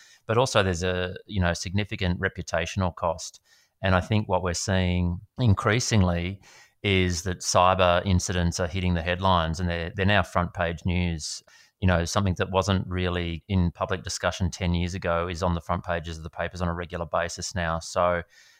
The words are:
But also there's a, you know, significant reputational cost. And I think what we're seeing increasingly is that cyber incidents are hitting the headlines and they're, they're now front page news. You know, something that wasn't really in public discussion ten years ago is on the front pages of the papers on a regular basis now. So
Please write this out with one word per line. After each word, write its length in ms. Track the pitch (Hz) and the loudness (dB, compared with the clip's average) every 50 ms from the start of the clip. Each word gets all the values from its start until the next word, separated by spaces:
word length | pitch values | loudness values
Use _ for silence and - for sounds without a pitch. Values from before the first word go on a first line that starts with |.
| - - - _ _ | -20 -20 -20 _ _
But 120 | - 110 117 | 0 2 2
also 240 | 131 - - 110 | 2 4 4 2
there's 200 | 98 95 87 82 | 4 4 2 0
a, 320 | 92 92 90 90 90 90 95 - - | 0 -2 -2 -2 -4 -4 -6 -10 -12
you 140 | - 104 98 | -4 -2 0
know, 120 | 90 87 | 2 2
significant 680 | 85 - - 95 87 101 104 - 110 101 98 90 90 95 | 0 -2 -4 -4 -2 -2 -2 -4 -4 -2 -2 -2 0 0
reputational 760 | 92 95 - - 82 - - 82 87 - - 98 92 90 - | -2 -4 -4 -6 -6 -4 -2 -2 -2 -2 -2 -2 -2 -2 -2
cost. 460 | - - 85 82 87 - - - - _ _ _ _ _ _ _ _ | -2 -2 -2 -2 -4 -8 -14 -16 -20 _ _ _ _ _ _ _ _
And 120 | - 98 95 | 0 2 2
I 60 | 90 | 2
think 260 | 92 - 110 107 107 | 2 2 0 0 2
what 160 | - 92 90 | 2 0 0
we're 120 | 90 90 85 | 0 0 -2
seeing 640 | - - - 95 92 92 90 87 90 90 87 90 87 - - _ - | -2 0 0 2 2 2 2 2 2 2 2 0 -2 -6 -10 _ 0
increasingly 1000 | 127 113 95 - - 113 104 127 - - 117 104 92 90 87 85 85 92 101 - _ - - - - _ _ _ | 2 4 4 4 4 2 2 2 2 2 4 4 4 4 2 0 -2 -4 -6 -10 _ -20 -20 -20 -20 _ _ _
is 400 | - 101 95 92 92 90 87 82 | 0 2 2 4 4 2 0 -2
that 180 | - 98 87 - | -4 -4 -6 -4
cyber 640 | - - - 98 90 90 92 92 92 87 87 90 90 | -4 2 4 6 6 6 6 6 4 4 4 4 4
incidents 520 | 101 92 90 - - 90 90 85 85 - - | 4 2 2 2 0 0 0 0 0 0 0
are 80 | 90 | -2
hitting 280 | 82 85 95 90 90 87 | -2 -2 -2 0 0 0
the 80 | 82 | 0
headlines 580 | 80 87 87 87 95 95 92 85 80 82 82 80 | 0 -2 -2 0 2 2 2 2 2 0 -2 -2
and 80 | 90 87 | -2 -2
they're, 240 | 85 85 82 85 - | -2 -4 -4 -6 -4
they're 120 | 98 95 | -2 0
now 160 | 98 104 98 | 2 2 2
front 320 | 90 - - 90 90 82 - | 2 0 0 -2 -2 -2 -2
page 240 | - 85 85 85 80 - | -2 -2 -2 -4 -4 -2
news. 560 | 92 87 90 90 87 82 78 - - - - - _ - - _ _ _ _ | -2 0 0 0 0 -2 -4 -6 -10 -12 -12 -16 _ -20 -20 _ _ _ _
You 80 | - 92 | 2 2
know, 160 | 90 85 85 | 4 2 2
something 280 | - - 104 101 92 85 - | 0 0 0 0 0 0 0
that 120 | 98 90 | -2 0
wasn't 360 | 92 95 90 101 95 92 - | 2 2 2 2 2 0 0
really 560 | 90 90 90 90 87 87 90 87 85 82 78 - - | -2 -4 -2 -2 -2 -2 -2 -4 -4 -6 -8 -4 0
in 220 | 98 92 87 85 | 2 2 2 2
public 320 | - - 95 90 95 87 | 0 -2 -4 -4 -4 -4
discussion 480 | - - - - - 90 - - 98 85 | -4 -8 -6 -2 -2 -2 -2 -2 -2 -4
ten 220 | - - 95 87 | -2 -2 -2 -2
years 220 | 87 85 87 87 90 | 0 0 -2 -4 -4
ago 340 | 95 - 87 85 85 85 90 | -4 -2 -2 0 0 -2 -2
is 140 | 87 82 | -4 -2
on 120 | 92 90 87 | 0 0 0
the 60 | 82 | -2
front 240 | - - 87 85 - | -2 -4 -4 -4 -4
pages 320 | - 87 85 80 85 80 | -4 -4 -4 -4 -8 -10
of 60 | 80 | -10
the 80 | 80 80 | -12 -10
papers 320 | - - 87 85 - 87 | -8 -6 -6 -6 -4 -4
on 60 | 90 85 | -4 -2
a 40 | |
regular 320 | 85 87 87 80 90 85 85 | -2 -4 -6 -8 -6 -6 -4
basis 500 | 78 - 85 85 85 - - 87 - - | -2 -2 -2 -2 -2 -4 -8 -8 -6 -4
now. 240 | 90 85 82 82 82 | -2 -2 -2 -2 -4
So 440 | - - - 92 87 90 87 - - - _ - - - _ | -6 -4 0 2 2 2 2 0 -2 -6 _ -20 -20 -20 _